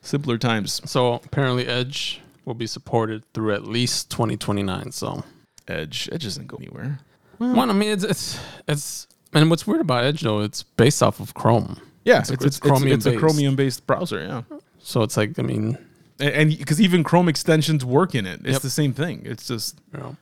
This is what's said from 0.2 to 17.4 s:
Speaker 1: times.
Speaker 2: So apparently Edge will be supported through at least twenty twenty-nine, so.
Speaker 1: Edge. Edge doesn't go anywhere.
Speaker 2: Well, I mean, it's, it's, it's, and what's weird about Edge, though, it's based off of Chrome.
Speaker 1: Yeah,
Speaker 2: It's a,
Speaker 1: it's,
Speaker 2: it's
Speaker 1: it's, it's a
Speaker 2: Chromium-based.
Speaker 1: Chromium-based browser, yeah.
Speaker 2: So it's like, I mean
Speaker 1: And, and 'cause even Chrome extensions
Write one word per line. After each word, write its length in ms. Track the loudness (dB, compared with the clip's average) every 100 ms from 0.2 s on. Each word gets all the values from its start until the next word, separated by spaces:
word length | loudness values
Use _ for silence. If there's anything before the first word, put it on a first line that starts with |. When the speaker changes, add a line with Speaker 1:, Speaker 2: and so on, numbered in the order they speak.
| 0 0
Speaker 1:
times. 420 | 0 0 -2 -6
Speaker 2:
So 300 | -2 0 2
apparently 520 | 0 -4 -2 0 0 -2
Edge 540 | -2 -4 -6 -8 -8 -14 _
will 100 | -12
be 120 | -8 -8
supported 560 | -8 -2 0 0 -6 -10
through 200 | -4 -2
at 100 | -2
least 460 | -2 -2 0 -2 -6
twenty 260 | -2 -2 -2
twenty-nine, 560 | -2 -2 -2 -4 -8
so. 320 | -8 -8 -8 -12 _ _ _ -10
Speaker 1:
Edge. 400 | -8 -8 -8 -8
Edge 120 | -8
doesn't 220 | -8 -10 -12
go 100 | -16
anywhere. 420 | -16 -10 -8 -8 _ _ _ -6
Speaker 2:
Well, 200 | 0 2 2
I 20 |
mean, 180 | 2 0
it's, 120 | -2
it's, 340 | -2 -2 -4 -10 -12 -14 -6
it's, 380 | -4 -4 -12 -14 _ _
and 160 | 4 4
what's 180 | 4 2
weird 140 | 0
about 240 | 2 2
Edge, 160 | 2 0
though, 200 | 0 0
it's 220 | -2 -6
based 400 | -12 4 4 6
off 180 | 2 0
of 120 | -10
Chrome. 480 | 0 4 4 2 -8 -16 _
Speaker 1:
Yeah, 140 | 4 4
Speaker 2:
It's 100 | 4
a, 40 |
Speaker 1:
it's, 100 | 0
Speaker 2:
it's 120 | 0 2
Speaker 1:
it's, 0 |
it's 100 | 2
a 20 |
Speaker 2:
Chromium-based. 500 | 4 4 2 2 2
Speaker 1:
Chromium-based 680 | 2 4 2 2 0 -2 -2
browser, 340 | -2 -2 -6
yeah. 380 | -6 -8 -10 -18 _ _
Speaker 2:
So 240 | -4 0
it's 140 | 0 0
like, 220 | -2 -2
I 40 |
mean 360 | -2 -2 -2 -4 -10 _ _ _
Speaker 1:
And, 340 | -2 2 2
and 140 | 2 -2
'cause 140 | 2
even 200 | 4 4
Chrome 260 | 4 4 4
extensions 520 | 2